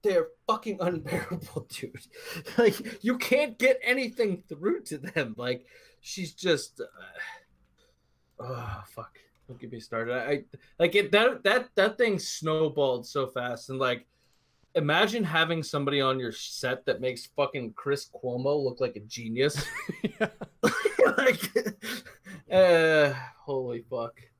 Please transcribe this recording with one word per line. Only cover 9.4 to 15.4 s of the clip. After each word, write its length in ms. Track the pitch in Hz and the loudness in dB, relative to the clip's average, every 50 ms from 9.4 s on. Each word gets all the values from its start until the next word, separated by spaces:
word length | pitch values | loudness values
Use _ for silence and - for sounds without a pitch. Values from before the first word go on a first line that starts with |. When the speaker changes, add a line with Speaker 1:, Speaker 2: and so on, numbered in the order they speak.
| _ | _
Speaker 1:
Don't 140 | - 127 123 | -20 -18 -14
get 120 | 131 113 113 | -14 -14 -12
me 80 | 113 | -14
started. 340 | 113 - - 113 113 117 123 | -12 -6 -4 -4 -2 -2 -2
I, 160 | 127 113 135 | -2 0 -2
I, 140 | 147 143 - _ - - _ _ _ _ | -2 -2 -4 _ -20 -20 _ _ _ _
like, 160 | 170 175 175 | 2 4 4
it, 180 | 208 196 143 - | 4 2 6 4
that, 300 | 202 226 254 269 - - | 6 6 6 2 2 2
that, 240 | 196 214 254 247 - _ | 4 4 4 2 0 _
that 240 | - 190 220 214 - | 2 2 2 4 2
thing 200 | 247 226 202 185 | 2 2 2 -2
snowballed 880 | - - - - 156 160 156 156 160 151 147 151 139 131 127 120 120 | -4 -6 -10 -4 -2 0 2 2 2 2 2 2 2 2 2 -2 -4
so 200 | - - 143 131 | -6 -2 -2 -2
fast. 440 | 127 - 127 123 123 120 113 - - | -2 -4 -6 -6 -6 -8 -8 -10 -10
And, 80 | 131 131 | -4 -2
like, 280 | 135 127 123 120 - _ _ _ _ _ _ _ _ _ _ _ _ _ _ | 0 0 0 -2 -6 _ _ _ _ _ _ _ _ _ _ _ _ _ _
imagine 500 | 175 151 147 151 185 208 196 214 240 208 | 0 2 4 4 4 4 2 2 -2 -2
having 380 | 160 160 160 | 0 2 2